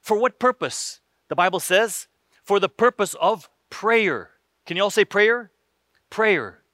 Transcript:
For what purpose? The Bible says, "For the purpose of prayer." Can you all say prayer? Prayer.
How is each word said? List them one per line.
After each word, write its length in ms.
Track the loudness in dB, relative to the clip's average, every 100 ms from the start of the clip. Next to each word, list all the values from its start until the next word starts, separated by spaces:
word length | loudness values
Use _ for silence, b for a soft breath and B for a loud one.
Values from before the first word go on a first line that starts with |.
For 160 | -2 -2
what 220 | -2 _
purpose? 600 | -2 0 -6 -6 -12 -14 _ _ _
The 60 |
Bible 260 | 0 2 0
says, 460 | 0 2 2 -4 -14 _ _ _
"For 160 | -2 0
the 80 | 0
purpose 460 | 2 0 2 -4
of 360 | 0 0 0 -8 _ _
prayer." 600 | -6 0 2 2 -2 -8 _ _ _
Can 120 | -10 -2
you 80 |
all 60 | -2
say 140 | 0
prayer? 460 | 0 2 2 2 -6 _ _ _ _ _ _
Prayer. 520 | -2 0 0 -2 -14 _